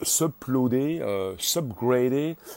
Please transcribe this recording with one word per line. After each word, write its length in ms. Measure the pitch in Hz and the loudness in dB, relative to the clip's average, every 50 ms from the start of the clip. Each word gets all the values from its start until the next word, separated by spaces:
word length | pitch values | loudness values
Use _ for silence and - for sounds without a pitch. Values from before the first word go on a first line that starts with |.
s'uploader, 1000 | - - - - 160 165 135 - - - 127 135 127 127 117 127 135 147 160 170 143 | -4 0 0 2 2 0 -2 -4 -6 -2 0 2 2 4 2 2 0 0 -2 -2 -4
euh, 320 | 104 101 98 95 95 95 | -4 -2 -2 -4 -4 -6
s'upgrader, 1000 | 95 - - - 175 165 127 104 - 117 120 127 127 123 127 127 139 147 160 165 - - - - | -4 -4 -2 -2 0 -2 -4 -4 -2 2 4 4 4 4 4 2 2 0 -2 -4 -8 -12 -18 -18